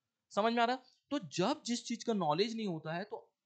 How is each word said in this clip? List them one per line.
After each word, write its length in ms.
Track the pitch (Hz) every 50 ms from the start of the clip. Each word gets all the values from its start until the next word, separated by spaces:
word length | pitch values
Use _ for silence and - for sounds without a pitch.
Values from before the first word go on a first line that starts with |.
| _ _ _ _ _ _
समझ 240 | - 202 208 233 233
में 80 | 240
आ 40 | 233
रहा? 100 | 226 254 262 - _ _ _ _ _
तो 100 | 277 294
जब 440 | 196 143 - - 180 226 302 302 -
जिस 220 | 226 240 233 -
चीज 180 | - 233 226 -
का 100 | 240 226
नॉलेज 420 | 196 175 147 147 170 214 233 226
नहीं 120 | 226 220
होता 260 | 196 170 156 151 156 165
है 100 | 175 208
तो 300 | - 233 - - _ _ _ _